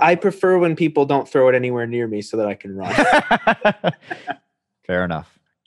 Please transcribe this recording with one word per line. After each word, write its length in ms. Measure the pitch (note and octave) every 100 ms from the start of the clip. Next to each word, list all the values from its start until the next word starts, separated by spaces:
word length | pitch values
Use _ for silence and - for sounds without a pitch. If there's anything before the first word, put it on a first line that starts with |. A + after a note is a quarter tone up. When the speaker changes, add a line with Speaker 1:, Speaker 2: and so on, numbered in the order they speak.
Speaker 1:
I 140 | D#3+
prefer 440 | F3 G3 - F#3 F#3
when 160 | F3
people 300 | D#3+ D#3+ D3 C#3
don't 220 | C#3 B2
throw 200 | C#3 B2+
it 60 |
anywhere 320 | B2+ B2+ B2 A#2
near 200 | A#2+ A#2
me 140 | G#2
so 140 | G2+ A2+
that 80 | G#2
I 80 |
can 220 | G2 G2 G2
run. 180 | F#2+
Speaker 2:
<laughs> 1000 | - - D4 - G#3+ - - G#3 - F3+ - - - - - _ _ _ _ -
Fair 180 | F2+
enough. 340 | F2+ D#2+ - _ _ _